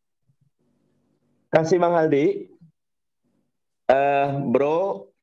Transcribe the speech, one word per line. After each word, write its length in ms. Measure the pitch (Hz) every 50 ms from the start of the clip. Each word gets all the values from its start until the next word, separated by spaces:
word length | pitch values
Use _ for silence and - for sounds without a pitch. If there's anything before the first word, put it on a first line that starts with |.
| _ _ _ _ _ _ _ _ _ _ _ _ _ _ _ _ _ _ _ _ _ _ _ _ _ _ _ _ _ _
Terima 160 | - 160 160
kasih, 140 | 165 196 175
Bang 160 | 175 170 175
Aldi. 560 | 165 160 156 143 139 147 196 - - - - - _ - - _ _ _ _ _ _ _ _ _ _ _ _ _ _ _ _ _ _ _ _ _ _ _ -
Eh, 420 | 127 135 139 139 139 139 139 139 139 143 - -
Bro, 560 | 117 127 139 147 156 170 190 196 196 196 - - _ _